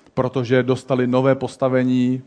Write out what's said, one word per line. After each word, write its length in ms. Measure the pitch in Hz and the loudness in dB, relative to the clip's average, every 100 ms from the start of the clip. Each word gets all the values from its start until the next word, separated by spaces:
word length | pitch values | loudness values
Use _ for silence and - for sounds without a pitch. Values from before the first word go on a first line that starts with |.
| _ | _
protože 500 | - 131 135 117 127 | -4 -4 -4 0 0
dostali 440 | 123 127 - 131 123 | 2 -2 -2 -2 0
nové 280 | 127 135 135 | 2 2 0
postavení, 840 | 123 - 131 127 127 127 123 127 | -4 -4 0 0 2 0 0 -2